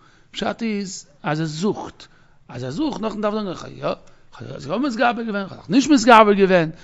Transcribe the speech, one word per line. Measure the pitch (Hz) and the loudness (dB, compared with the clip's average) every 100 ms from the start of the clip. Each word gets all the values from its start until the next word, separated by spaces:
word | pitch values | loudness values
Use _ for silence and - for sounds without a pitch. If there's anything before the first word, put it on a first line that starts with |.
| _ _ _ | _ _ _
Pshat | - 214 - | -8 -6 -4
ist, | 226 202 190 - - _ | -4 -4 -8 -12 -18 _
also | 175 151 | -6 -4
sucht. | 160 156 202 - - - - _ _ _ - | -4 -4 -4 -4 -8 -16 -20 _ _ _ -18
Also | 123 127 | -12 -10
sucht, | 170 302 190 | -6 -6 -6
noch | 214 | -8
ein | 214 | -4
Tag | 208 | -4
lang, | 214 196 - 131 131 | -4 -6 -10 -14 -10
ja, | 147 - - - - - 120 139 | -8 -8 -12 -20 -20 -18 -14 -12
ich | 143 | -6
hab | 202 | -4
mit | 294 220 | -2 0
Gabel | 240 233 226 | 0 0 -4
gewähnt, | 202 190 | -6 -6
ich | - | -12
hab | - | 0
nicht | 247 277 | 2 4
mit | 277 220 | 4 8
Gabel | 220 208 | 8 8
gewähnt, | 202 190 180 160 - | 6 4 4 2 -6